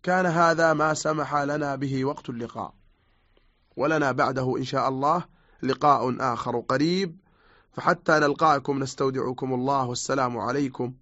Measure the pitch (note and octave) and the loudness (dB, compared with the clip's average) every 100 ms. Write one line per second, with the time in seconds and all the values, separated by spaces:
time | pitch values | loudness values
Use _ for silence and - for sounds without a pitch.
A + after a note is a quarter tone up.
0 | - F#3 F#3 E3 E3 E3 E3 D3+ D#3 D3+ | 0 2 2 4 4 6 4 4 2 0
1 | D#3 D#3 C3+ D3 C#3+ D3+ C#3+ C3+ C#3 C3+ | -2 -2 0 -2 0 -2 -4 -4 -4 -2
2 | C3 D3 - A#2 A#2 A2+ G2 _ _ _ | -2 -4 -10 -10 -10 -10 -12 _ _ _
3 | _ _ _ _ _ _ _ - C#3+ D#3 | _ _ _ _ _ _ _ -4 0 2
4 | C#3 B2+ C3 C3+ B2+ A#2+ B2+ C3+ B2+ C3 | 0 2 0 0 -2 -2 -2 -2 -2 0
5 | C#3+ F3 - _ _ _ C3 C3 D3 C3+ | 0 0 -4 _ _ _ -4 2 4 4
6 | B2 B2 C3 A2+ B2+ A#2+ - C3 D#3+ F#3 | 2 -2 -2 -2 -4 -4 -2 0 2 0
7 | F#3+ E3 _ _ _ _ _ - - F3 | -2 -8 _ _ _ _ _ -2 0 0
8 | - D#3 D3 C#3+ D#3+ C#3+ C3+ C#3 C3+ - | 2 4 4 4 4 2 0 -4 -4 -2
9 | C3+ C3 C3 B2+ C3 B2+ C3 C#3 B2 B2 | -2 -2 -4 -4 -4 -2 0 0 -2 -4
10 | - C3+ B2+ A#2 G#2+ C3+ C#3 C3 B2+ C3 | -2 0 0 -2 -2 -2 -2 -4 -8 -8